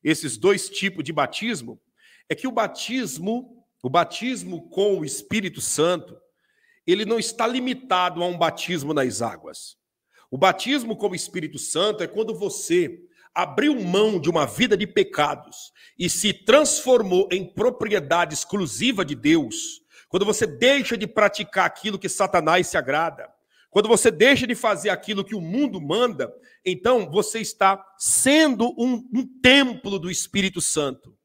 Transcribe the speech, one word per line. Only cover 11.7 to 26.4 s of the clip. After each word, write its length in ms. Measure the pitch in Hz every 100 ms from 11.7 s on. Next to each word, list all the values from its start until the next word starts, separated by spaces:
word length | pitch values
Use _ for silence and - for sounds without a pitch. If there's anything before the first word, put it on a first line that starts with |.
| 151 202 214
é 40 | 170
quando 280 | - 220
você 680 | 180 196 - - 175 156 - - _ _
abriu 400 | - 156 139 294 262
mão 400 | 185 185 214 196
de 80 | 151
uma 180 | 160 143
vida 300 | - 233 202
de 100 | 202
pecados 880 | - 190 - 147 147 - - - _ - _
e 100 | 175
se 220 | - 208
transformou 960 | - - 269 294 - 254 247 202 180 196
em 120 | 185
propriedade 880 | 185 - 226 247 220 202 139 165 170
exclusiva 680 | 151 - 202 165 - 233 208
de 100 | 160
Deus, 680 | 139 147 165 123 - - - _ - _
quando 180 | 202 202
você 200 | 202 214
deixa 500 | 131 240 277 233 233
de 100 | 196
praticar 600 | - 208 202 208 196 175
aquilo 320 | - - 190
que 100 | 175
Satanás 600 | - 190 185 156 175 175
se 80 | 175
agrada, 580 | 131 147 165 147 - _ _ _ _
quando 140 | 196 208
você 200 | 226 233
deixa 380 | 160 240 277 247
de 80 |
fazer 360 | 233 226 185 190
aquilo 340 | 180 - 208
que 100 | 190
o 60 | 214
mundo 400 | 165 214 285 190
manda, 520 | 143 190 247 180 110 -